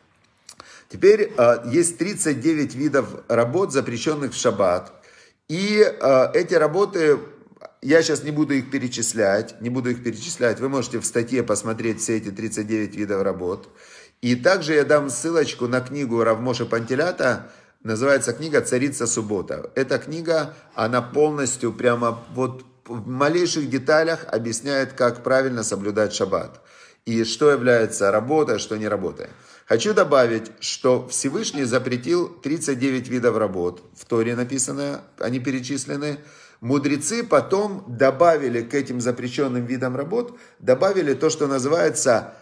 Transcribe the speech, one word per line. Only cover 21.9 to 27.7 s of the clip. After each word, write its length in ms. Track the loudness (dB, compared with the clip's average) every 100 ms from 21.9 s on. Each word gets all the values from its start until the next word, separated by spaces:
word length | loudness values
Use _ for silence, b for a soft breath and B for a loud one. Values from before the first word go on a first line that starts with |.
| 2 0 -4 -8
вот 300 | -4 -4 -6 -18 _ -14
в 200 | -12 -8
малейших 640 | 0 2 2 0 -2 -2
деталях 560 | -2 2 2 2 -2 -4
объясняет, 640 | -4 -2 -6 -4 -2 -2
как 280 | 0 0 0
правильно 420 | 0 2 2 -2
соблюдать 500 | -4 -4 -2 0 0
шаббат. 480 | 0 -2 -2 -4 -14 B B B B -4
И 200 | -2 -2
что 260 | 2 4
является 580 | 4 4